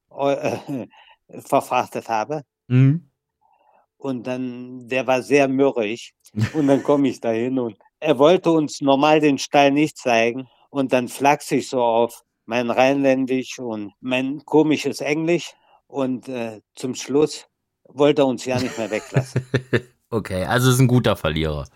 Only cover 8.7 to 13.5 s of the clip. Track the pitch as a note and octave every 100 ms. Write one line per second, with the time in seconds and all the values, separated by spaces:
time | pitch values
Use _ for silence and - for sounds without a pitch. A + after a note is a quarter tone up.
8.7 | - C#3 C3+ D3+ D#3 D3+ C3+ - D3 C#3
9.7 | C#3+ D3+ - B2+ A2+ A#2 B2+ B2+ _ _
10.7 | C#3 C3 B2+ B2 - C#3+ D3 - C#3 A#2+
11.7 | C3 A#2+ A2+ A#2 - _ _ - A#2+ A#2+
12.7 | A2 C3 C#3 C3+ C3 B2+ C3 A#2+